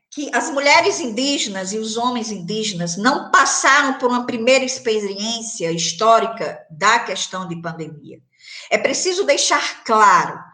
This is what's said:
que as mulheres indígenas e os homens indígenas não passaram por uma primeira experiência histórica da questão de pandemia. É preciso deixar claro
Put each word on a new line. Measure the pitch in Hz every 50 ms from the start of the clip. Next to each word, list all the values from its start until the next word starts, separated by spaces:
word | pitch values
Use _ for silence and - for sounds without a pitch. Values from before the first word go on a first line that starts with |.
| _ _
que | - 285 285 - -
as | 233 - -
mulheres | 285 277 285 285 302 330 339 403 - -
indígenas | 330 240 208 226 269 285 277 - - 214 196 190 190 185 208
e | 220
os | 220 220 214
homens | 233 240 254 247 233 214 214
indígenas | 208 180 170 170 214 220 214 - 180 170 175 170 -
não | 196 208 254 294 - - -
passaram | - 269 277 - - - - 285 269 294 285 269 262
por | - 262 240
uma | 247 240 240
primeira | 247 247 226 226 247 269 262 262
experiência | 254 - - - 233 220 214 208 196 196 196 208 226 233 226 226 - - - 175 165 165
histórica | 165 - - - - 220 226 226 220 196 190 - - 165 147 - - - _
da | 160 151 196 208 226 233
questão | - - 190 190 - - - 185 185 170
de | 170 165
pandemia. | 165 165 160 160 156 147 151 151 - - - - _ _ _ _ _ - - - - -
É | - 214
preciso | - - 269 - - 370 359 359 381
deixar | 277 285 - - - 302 285 - - - - -
claro | - 226 214 214 196 180 165 160 - - - - -